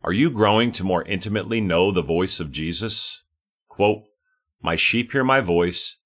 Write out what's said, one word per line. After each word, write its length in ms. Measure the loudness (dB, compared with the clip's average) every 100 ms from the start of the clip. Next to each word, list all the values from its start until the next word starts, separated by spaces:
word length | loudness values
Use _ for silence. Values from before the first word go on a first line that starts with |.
Are 100 | -2
you 180 | 0 0
growing 400 | 2 2 4 2
to 120 | -2
more 180 | -2 -2
intimately 580 | -2 -6 -4 -4 -2 -2
know 280 | 0 2 2
the 120 | 2
voice 360 | 0 0 0 -2
of 140 | -4
Jesus? 720 | -6 -6 -4 -2 -2 -2 -4 _ _ _ _ _
Quote, 340 | 0 0 0 _ _ _ _ _ _
"My 140 | -4 0
sheep 360 | 0 0 -2
hear 120 | -2
my 160 | 2 2
voice 560 | 2 2 2 0 -2 -4